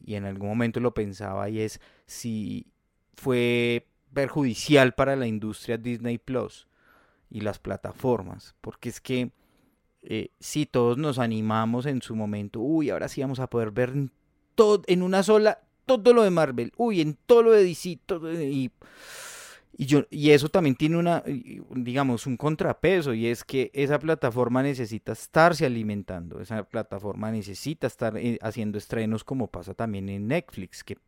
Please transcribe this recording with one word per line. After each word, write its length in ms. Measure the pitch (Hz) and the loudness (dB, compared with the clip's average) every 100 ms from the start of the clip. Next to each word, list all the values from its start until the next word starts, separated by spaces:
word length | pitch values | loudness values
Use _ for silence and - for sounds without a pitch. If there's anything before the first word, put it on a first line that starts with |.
| - | -10
y 100 | 104 | -8
en 100 | 98 | -8
algún 240 | 98 101 | -6 -4
momento 320 | 113 117 117 | 0 0 0
lo 120 | 120 | -2
pensaba, 560 | 113 104 95 101 98 101 | -2 -6 -6 -8 -6 -4
y 120 | 110 | -4
es 180 | 107 - - _ _ | -4 -8 -20 _ _
si 600 | - 117 110 101 98 - _ _ _ _ - | -12 -8 -6 -6 -8 -12 _ _ _ _ -6
fue 720 | 135 123 120 120 120 117 - _ _ | 0 2 2 2 0 -2 -6 _ _
perjudicial 800 | 139 135 151 135 107 - 143 127 | -4 -2 0 0 -2 4 6 8
para 220 | - 135 135 | 4 0 0
la 100 | 120 | -2
industria 520 | 107 107 104 - 113 | -4 -6 -8 -6 -6
Disney 400 | 117 117 120 117 | -4 -4 -4 -6
Plus 500 | - 127 101 - _ _ _ _ _ _ _ | -4 -6 -6 -10 _ _ _ _ _ _ _
y 100 | 104 | -8
las 200 | 104 - | -6 -8
plataformas, 960 | 101 98 98 - 131 113 95 101 - _ | -8 -8 -10 -4 0 0 -4 -14 -18 _
porque 300 | - - 120 | -16 -12 -12
es 100 | - | -10
que, 320 | - 127 120 - _ _ _ _ _ _ | -4 -4 -4 -8 _ _ _ _ _ _
eh, 300 | - 110 - _ | -8 -6 -6 _
si 240 | - 151 143 | -8 -4 0
todos 320 | 127 120 120 | 2 2 2
nos 200 | 156 127 | -2 -2
animamos 680 | 117 110 110 110 113 120 143 | -2 -2 0 0 0 -2 -2
en 160 | 127 | -4
su 120 | - | -6
momento, 460 | 110 104 104 101 110 | -6 -6 -6 -8 -6
"Uy, 300 | 131 160 139 | -2 0 0
ahora 180 | 85 92 | -2 -4
sí 140 | - | -4
vamos 180 | 135 127 | -6 -4
a 100 | 127 | -4
poder 220 | 117 110 | -2 -2
ver 200 | 101 123 | -2 -2
en 200 | 139 135 - _ _ _ - | -2 -6 -10 _ _ _ 4
tod-, 260 | 208 202 - | 4 4 2
en 140 | 180 | 0
una 220 | 180 190 | 2 2
sola 380 | 190 214 214 - _ _ - | 4 6 6 2 _ _ 0
todo 280 | 254 220 | 6 8
lo 100 | 240 | 8
de 60 | 202 | 6
Marvel, 440 | 170 143 120 120 - | 4 2 0 -6 -2
uy, 240 | 240 185 | 0 2
en 180 | 156 143 - | 0 -2 6
todo 180 | 233 | 8
lo 80 | 226 | 8
de 120 | 214 | 6
D 100 | 185 | 6
C, 260 | 151 180 165 - | 0 -8 -10 -8
todo 220 | 170 160 | -6 -6
de-", 220 | 165 139 | -4 -2
y, 220 | 139 127 - - - - - - - - - _ - | -2 -4 -8 -20 -20 -20 -18 -16 -18 -20 -20 _ -8
y 60 | 135 | 2
yo, 200 | 143 - | 2 2
y 220 | 127 147 | 2 6
eso 180 | 147 151 | 6 6
también 260 | 196 147 123 | 2 2 2
tiene 220 | 151 170 | 0 2
una, 240 | 170 165 - | 2 0 -2
y, 340 | 135 - - - 127 | -8 -10 -16 -10 -8
digamos, 500 | 120 131 135 117 139 | -4 0 0 0 -4
un 100 | 120 | -4
contrapeso, 800 | 147 156 170 - 160 190 143 | -4 -2 -2 0 2 2 0
y 140 | 110 117 | -2 -2
es 160 | 117 | -2
que 260 | - 135 120 135 | -4 -4 -2 -2
esa 240 | 143 147 | 0 0
plataforma 640 | 156 156 131 120 117 127 | 0 -2 0 0 0 2
necesita 480 | 139 131 110 110 - | 0 -2 -6 -8 -8
estarse 560 | 110 - 160 170 156 143 | -10 0 6 6 4 0
alimentando, 720 | 117 107 101 92 90 87 - | -2 -4 -6 -8 -10 -10 -12
esa 220 | 92 110 | -8 -8
plataforma 640 | 98 110 104 98 101 95 110 | -6 -8 -6 -8 -8 -6 -6
necesita 560 | 110 98 92 139 165 127 | -6 -8 -10 -8 -6 -6
estar, 320 | - 113 107 | -4 -4 -2
eh, 220 | 120 113 | -4 -4
haciendo 380 | 110 113 107 104 | -6 -6 -6 -6
estrenos, 440 | - 113 110 110 | -6 -4 -2 -4
como 240 | - 135 104 | -4 -6 -6
pasa 280 | 90 92 92 | -8 -12 -8
también 340 | 113 98 98 | -6 -6 -6
en 180 | 98 104 | -6 -4
Netflix, 540 | 165 - - 92 - | -4 -4 -12 -14 -16
que, 140 | - 98 | -16 -16